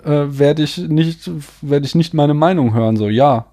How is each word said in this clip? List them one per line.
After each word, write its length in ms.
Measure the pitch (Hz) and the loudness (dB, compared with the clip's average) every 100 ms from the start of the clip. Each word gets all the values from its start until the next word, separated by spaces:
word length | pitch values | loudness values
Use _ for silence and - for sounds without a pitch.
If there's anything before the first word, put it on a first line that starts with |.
äh, 340 | 156 147 143 139 | -2 -2 -2 0
werde 240 | 143 156 | 2 2
ich 160 | 151 - | -2 -4
nicht, 520 | 170 156 160 165 - 160 143 - | -2 0 0 -4 -10 -12 -14 -12
werde 240 | 147 143 139 | -2 -2 0
ich 80 | |
nicht 180 | 170 160 | 0 0
meine 200 | 156 143 | 0 0
Meinung 400 | 147 160 185 123 | 2 2 2 0
hören. 220 | 113 113 110 | 0 0 0
So, 120 | 104 | 0
ja, 380 | 110 143 120 - | 2 2 2 -4